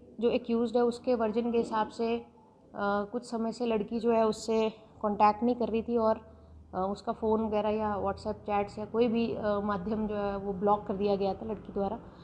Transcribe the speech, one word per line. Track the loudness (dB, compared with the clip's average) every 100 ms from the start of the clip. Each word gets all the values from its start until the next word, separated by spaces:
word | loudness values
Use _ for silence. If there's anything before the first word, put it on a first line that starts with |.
| -12 -2
जो | 0
accused | 0 0 0 2 2
है, |
उसके | 2 0 -2 0
version | 2 0 0
के | 0
हिसाब | 0 0 -2
से, | -2 -2 -2 -6 -20 -20 -20 -18 -4
अ, | 0 0 -2
कुछ | -6 -6
समय | -4 -4
से | -2 0
लड़की | 0 0 0
जो | 2
है, | 4 4
उससे | 0 0 2 2 -2 -20 -4
contact | -2 6 6 6
नहीं | 2 2
कर | 0
रही | 0
थी | 0 2
और, | 2 2 -2 -20 -20 -20 -10 -4
अ, | -2
उसका | -4 -6
phone | -2 2 2 2
वगैरह | 0 0
या | 0 0 -2
WhatsApp | -2 -4 -6
chats | -6 -2 0 0 -6
या | -4
कोई | 2 2
भी, | 2 0 -2
अ, | 0 0
माध्यम | 0 -2 -2 -2 -2
जो | -2
है, | -2 -4
वो | -4
block | 0 2 2 0
कर |
दिया | -2 0 2
गया | 0
था | -2 -6
लड़की | -8 -6
द्वारा। | -4 -4 -4 -12 -20